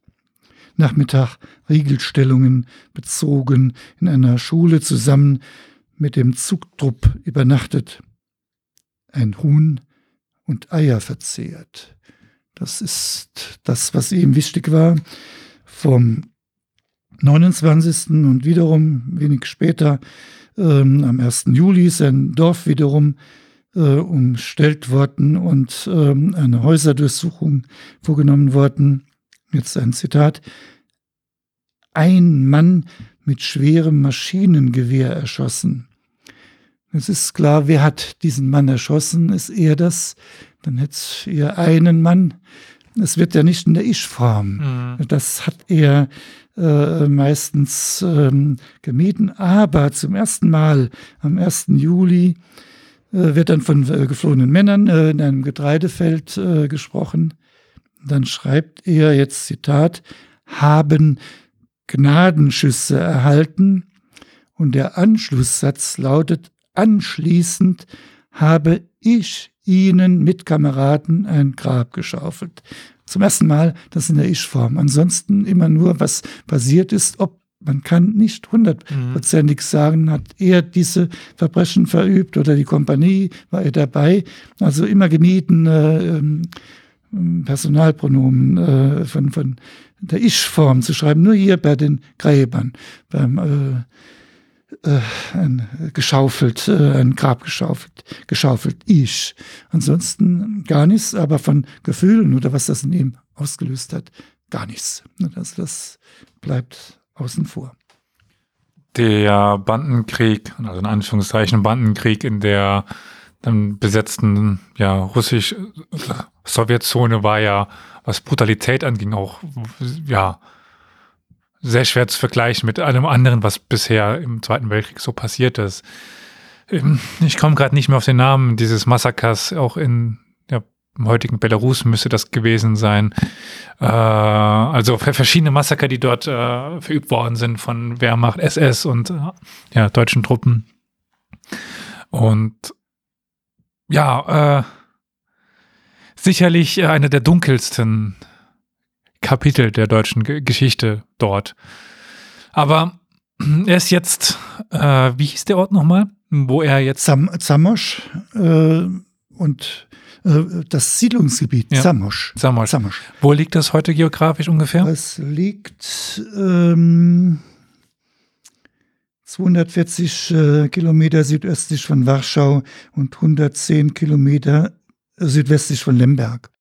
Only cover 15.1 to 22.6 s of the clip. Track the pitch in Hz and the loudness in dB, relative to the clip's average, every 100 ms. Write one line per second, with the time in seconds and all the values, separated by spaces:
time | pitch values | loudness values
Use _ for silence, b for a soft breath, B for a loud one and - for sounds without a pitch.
15.1 | B B B B B _ - 151 127 120 | B B B B B _ -4 0 2 2
16.1 | 113 - _ _ _ _ _ _ _ _ | -2 -8 _ _ _ _ _ _ _ _
17.1 | - 139 151 180 175 156 156 165 156 - | -2 2 4 4 2 2 2 2 -2 -2
18.1 | 156 143 127 143 170 165 156 156 135 123 | 0 2 2 0 2 2 2 2 -2 -6
19.1 | 175 147 139 - - 160 160 151 139 B | -4 -2 -2 -4 -4 -2 0 0 -2 B
20.1 | B B B B - 175 139 135 139 135 | B B B B -2 2 4 4 4 2
21.1 | 127 123 - - 127 180 185 175 170 147 | 0 -2 -2 0 2 4 4 4 2 2
22.1 | 135 135 123 165 170 | 2 0 0 0 0